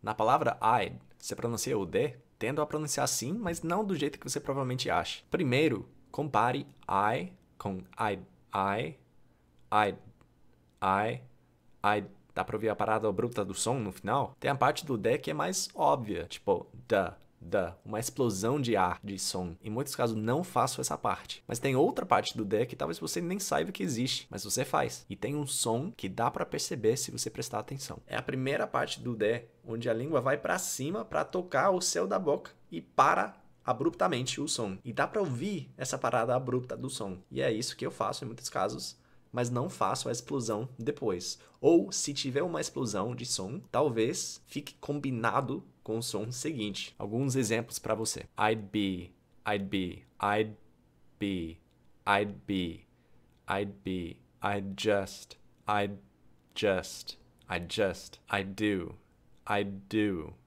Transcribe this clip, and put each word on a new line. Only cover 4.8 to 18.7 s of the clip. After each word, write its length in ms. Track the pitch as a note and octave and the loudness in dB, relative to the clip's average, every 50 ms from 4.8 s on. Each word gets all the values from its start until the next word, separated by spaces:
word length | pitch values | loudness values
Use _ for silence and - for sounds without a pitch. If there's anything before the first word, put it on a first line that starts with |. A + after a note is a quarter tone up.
| - - | 0 2
acha. 340 | E2 E2+ E2 - - - - _ | 2 2 2 0 -6 -10 -6 _
Primeiro, 560 | - F3+ F3+ C3 B2 C3+ D#3 D#3 A#2+ F#2+ - - - - - _ | 0 2 2 4 4 6 6 4 4 2 -4 -8 -16 -20 -20 _
compare 560 | - - - D3+ B2+ G#2+ A2 B2 - - - - - - - - | -4 -4 -4 2 2 4 4 4 2 0 -4 -8 -16 -14 -4 0
I 420 | F#2+ G2 G2+ G#2 A#2 C#3 F3 F3+ - - - _ _ _ | 2 4 4 4 2 0 -2 -6 -12 -16 -20 _ _ _
com 240 | - G#2 F#2+ F#2 F#2 - - - | -6 -4 -4 -4 -8 -12 -6 -2
I'd, 220 | A2+ G#2+ G2+ F#2+ - - - _ _ _ | 0 0 0 -2 -6 -16 -20 _ _ _
I, 460 | - G2+ - - G2 A2 C#3 D#3+ D3+ - - _ _ - - - _ _ _ _ _ _ - - | 0 0 2 2 2 0 -2 -6 -8 -12 -20 _ _ -20 -20 -20 _ _ _ _ _ _ -6 2
I'd, 280 | - G#2+ G#2+ G2+ F#2 - - - - _ - _ _ _ - - - _ _ _ _ _ | 4 6 6 4 2 -4 -12 -20 -20 _ -20 _ _ _ -20 -20 -20 _ _ _ _ _
I, 380 | - F#2+ F#2+ G2 G#2+ A2 B2 C3 - - - _ _ _ _ _ _ - - - - | 2 4 4 4 2 0 -2 -4 -10 -16 -20 _ _ _ _ _ _ -20 -12 0 2
I'd. 240 | G2+ G#2 G#2 F#2+ F#2 - - - _ - | 4 4 4 2 -2 -12 -20 -20 _ -4
Dá 80 | - | -4
pra 140 | F#2+ - A2+ | -2 -2 -2
ouvir 140 | G#2+ A2 A2 | 0 0 0
a 40 | G#2 | 0
parada 320 | - G#2 A2 A2 A2 G#2+ | 2 2 2 2 2 2
abrupta 380 | G#2+ F#2+ G2+ A#2 A#2+ A#2+ - G2+ | 2 2 2 -2 -2 0 -2 -2
do 80 | F#2 | -2
som 220 | F#2+ - - A2 B2+ | -2 -2 0 0 0
no 180 | C#3 A2 G2+ | 0 0 -4
final? 420 | F#2 - - G2 A#2 C#3 B2+ - - _ | -6 -6 -2 0 2 2 0 -2 -6 _
Tem 100 | - C3+ | -2 -2
a 40 | C#3 | 0
parte 320 | C3+ - - C#3 - - | 2 2 2 2 0 -2
do 100 | - C3 | -2 -2
D 220 | A2+ F#2+ A2+ B2+ C#3+ | 2 2 2 2 2
que 120 | - - | 0 -4
é 40 | D#3 | -2
mais 340 | D3+ D3+ E3+ F#3 - - - - | -2 -2 -2 -2 -2 -4 -4 -2
óbvia, 500 | - D#3 D3 D3 C#3 A#2+ G#2 F#2+ E2+ E2 | 2 4 4 4 4 0 -4 -4 -4 -4
tipo, 420 | - - - - - F#2+ E2+ - - - - - - | -8 -10 -6 2 2 2 2 2 -8 -16 -20 0 2
da, 260 | A2 G2 F#2+ E2+ F#2 - - - _ _ | 4 4 4 2 -4 -12 -20 -20 _ _
da, 380 | - E2+ F#2+ G2+ F2+ E2+ F2 - _ | -8 0 0 2 2 0 -6 -10 _
uma 160 | G#2+ G#2+ G#2+ | -6 -4 -4
explosão 580 | A#2 - - - C3 A#2 G2+ F#2 G2 A2+ C3+ D3+ | -4 -4 0 2 2 2 2 2 2 2 2 2
de 180 | C3+ A#2+ | 2 2